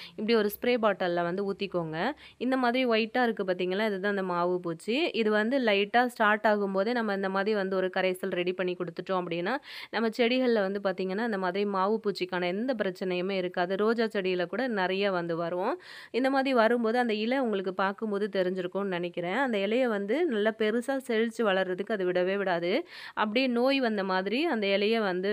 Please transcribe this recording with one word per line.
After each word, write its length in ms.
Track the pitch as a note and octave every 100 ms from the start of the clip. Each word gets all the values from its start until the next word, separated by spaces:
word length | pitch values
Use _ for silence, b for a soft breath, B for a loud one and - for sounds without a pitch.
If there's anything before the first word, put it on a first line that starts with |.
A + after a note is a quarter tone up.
| B
இப்படி 260 | B G#3+ A3+
ஒரு 160 | G#3
ஸ்ப்ரே 240 | - A#3+ B3
பாட்டில்ல 440 | G#3+ F#3+ F#3 F3
வந்து 200 | F3 F#3+ G3
ஊத்திக்கோங்க. 520 | G3 G3 F3+ E3 D#3 G#3+ D4 B B
இந்த 180 | A#3+ C4
மாதிரி 260 | A#3+ B3 B3+
ஒயிட்டா 380 | A3 A3 B3
இருக்கு 200 | A#3+ G#3+
பார்த்தீங்களா, 420 | F#3+ F3+ F#3 F#3+ A3
இதுதான் 240 | F#3+ G3+
அந்த 140 | G3+ F#3+
மாவு 280 | F3 F3 F3+
பூச்சி. 360 | F3 E3 - B3+ E4+
இது 160 | - G#3+
வந்து 260 | G#3+ G#3+ C4+
லைட்டா 420 | A#3 G3+ G3+ A#3 B3
ஸ்டார்ட் 400 | - G#3+ G#3+ A3
ஆகும்போதே 460 | G#3 G3 F#3+ G3+
நம்ம 220 | B3 A3
இந்த 160 | G3 G3
மாதிரி 260 | F#3+ G3 G#3+
வந்து 200 | F#3+ F#3+
ஒரு 120 | F#3
கரைசல் 440 | F#3+ F#3 F#3 G3
ரெடி 200 | F3+ F3
பண்ணி 200 | F3+ F3+
கொடுத்துட்டோம் 460 | F3+ E3+ E3+ F3 F#3+
அப்படின்னா, 340 | F3 E3+ F#3 C#4 B B B
நம்ம 200 | - A3+
செடிகள்ல 520 | A3 A#3 B3+ B3+ A3
வந்து 180 | F#3+ G3+
பார்த்தீங்கன்னா, 440 | G3+ F#3 F#3+ F#3+
அந்த 140 | A#3+ G3
மாதிரி 280 | F#3 F#3+ G#3
மாவு 300 | G3 G3 A3
பூச்சிக்கான 480 | G#3 F#3 F3+ F#3 F3
எந்த 240 | F#3+ B3+ A3+
பிரச்சனையுமே 580 | G3 F3+ F#3+ F3+ F#3 G3
இருக்காது. 380 | F3+ F#3 F3 F#3+
ரோஜா 280 | G#3+ A#3 A3+
செடியில 400 | G#3+ F#3 F3+ F3
கூட 180 | G3+ C4
நிறைய 420 | G#3 F3+ F#3+ G3+
வந்து 240 | F3+ E3+ E3
வரும். 360 | E3+ F3+ G#3 F4+ B B B
இந்த 160 | A3+ C4
மாதிரி 240 | C4+ C4+
வரும்போது 460 | B3+ A3 A#3+ A3 A#3+
அந்த 140 | A#3+
இலை 260 | G#3+ A3 C4+
உங்களுக்கு 340 | A#3+ G3 F#3+
பார்க்கும்போது 540 | F#3 G3 G3+ A3 G3+ G#3
தெரிஞ்சிருக்கும்னு 640 | G3 F3+ F#3+ F3+ F#3+ G3+ F3
நினைக்கிறேன். 440 | F3 F3 E3+ G#3
அந்த 180 | C#4 G#3
இலையை 300 | G3 A#3 B3
வந்து 300 | G#3 G3+ C4+ F4
நல்லா 280 | A3 G#3+ G#3+
பெருசா 400 | G#3+ A#3 A#3+ C4+
செழிச்சு 400 | B3+ A3 A3+ A3
வளர்றதுக்கு 500 | A3 F#3+ F#3 F#3 G3
அது 120 | G#3+ F3+
விடவே 320 | F3+ F3+ G3+
விடாது. 360 | F#3+ E3+ F3 A#3+ - B B
அப்படியே 340 | - G#3+ A#3 C4
நோய் 320 | A#3+ B3+ C#4
வந்த 240 | A#3+ G#3
மாதிரி 380 | F#3+ F#3 F#3+ A#3+ E4+
அந்த 220 | A#3 G3
இலையை 320 | G3 G3+ A3+
வந்து 320 | G3+ F3+ F#3+